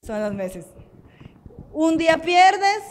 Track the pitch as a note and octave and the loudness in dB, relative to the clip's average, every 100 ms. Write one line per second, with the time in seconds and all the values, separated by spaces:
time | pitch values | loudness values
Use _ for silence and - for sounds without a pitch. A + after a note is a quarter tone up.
0 | - G#3+ G#3+ G3+ F#3 F#3 D#3+ - - - | -8 -6 -6 -6 -8 -10 -18 -20 -20 -20
1 | - _ - _ - - - - D#4+ E4 | -20 _ -20 _ -20 -20 -14 -2 0 2
2 | E4 D#4+ D#4+ F4 F#4+ G4 G4 G#4 G4+ | 0 0 2 4 6 4 0 -2 -8